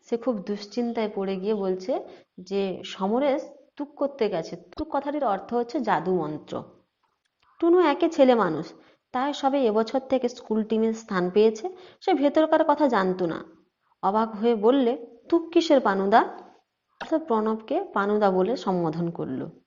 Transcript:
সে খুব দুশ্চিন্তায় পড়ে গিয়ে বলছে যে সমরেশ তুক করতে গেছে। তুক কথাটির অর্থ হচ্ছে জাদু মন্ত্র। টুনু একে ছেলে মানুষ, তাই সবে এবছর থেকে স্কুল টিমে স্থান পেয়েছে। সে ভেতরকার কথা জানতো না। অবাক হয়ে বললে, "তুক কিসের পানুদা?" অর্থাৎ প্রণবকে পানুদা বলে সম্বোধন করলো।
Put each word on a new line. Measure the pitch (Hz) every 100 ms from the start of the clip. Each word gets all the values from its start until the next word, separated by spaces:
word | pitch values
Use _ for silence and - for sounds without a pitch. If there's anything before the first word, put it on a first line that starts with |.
সে | - 233
খুব | 262 214
দুশ্চিন্তায় | 185 208 - - 233 233 214 208
পড়ে | 196 190
গিয়ে | 196
বলছে | 214 196 185 185 330 - - _ -
যে | 180 196 196 180
সমরেশ | - - 190 233 285 285 - - _ -
তুক | 285 -
করতে | 285 285 214
গেছে। | 180 165 175
তুক | - - 302
কথাটির | 285 277 294 254
অর্থ | 196 -
হচ্ছে | 240 240 320
জাদু | 220 165 170 185
মন্ত্র। | 151 151 - 127 - _ _ _ _ _ _ _ _ _
টুনু | 339 359
একে | 320 370 339
ছেলে | 330 262 233
মানুষ, | 185 156 165 - _ _ _
তাই | 247 277
সবে | 277 269 277 240
এবছর | 214 226 269
থেকে | 262 262 247
স্কুল | - - 220
টিমে | 214 220 226
স্থান | 220 - 190 180
পেয়েছে। | 196 220 220 370 - - _
সে | -
ভেতরকার | 302 285 302 311 320
কথা | 311 294 294
জানতো | 220 185 185 175
না। | - - - _ _ _ _
অবাক | 185 214 226 214
হয়ে | 233 233
বললে, | 214 277 240 269 - - -
"তুক | 339 330
কিসের | - - 277
পানুদা?" | 214 196 196 233 - - - _ _ _ _ _
অর্থাৎ | - 311 320
প্রণবকে | 220 214 220 - 311
পানুদা | 381 208 202 208 202
বলে | 185 190 269
সম্বোধন | 202 180 165 160 170
করলো। | 170 156 131 143 -